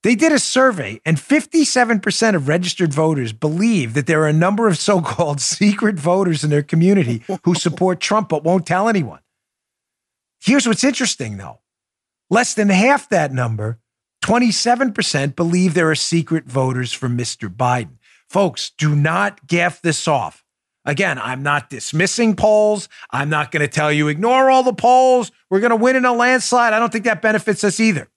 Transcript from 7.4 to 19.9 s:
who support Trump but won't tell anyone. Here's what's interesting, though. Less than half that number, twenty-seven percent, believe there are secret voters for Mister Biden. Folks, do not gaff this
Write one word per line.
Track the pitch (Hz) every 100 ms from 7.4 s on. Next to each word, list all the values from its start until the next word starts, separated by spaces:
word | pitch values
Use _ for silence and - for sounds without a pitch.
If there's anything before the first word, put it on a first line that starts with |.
who | -
support | 175 175 - 185 180
Trump | - 214 202
but | 151
won't | 160 185 160
tell | 180 220
anyone. | 208 120 80 _ _ _ _ _ _ _ _ _ _ _ _
Here's | - 277 240
what's | 220
interesting, | 262 - 247 - 117 98
though. | 82 60 _ _ _ _ _ _ _
Less | 208 247
than | - 202
half | 185 240 277 -
that | 190 147
number, | 131 120 110 107 117 _ _ _ _
twenty-seven | - 233 247 - 240 240 262
percent, | 202 - 143 139 135
believe | 170 175 180
there | 160 160
are |
secret | 151 - 170 160 160 127
voters | 131 131 127 123
for | - 127
Mister | 120 113 - 104
Biden. | 98 123 123 101 - _ _ _
Folks, | - 190 - - -
do | 151 147
not | 147 170 202 202 139
gaff | 170 175 -
this | 170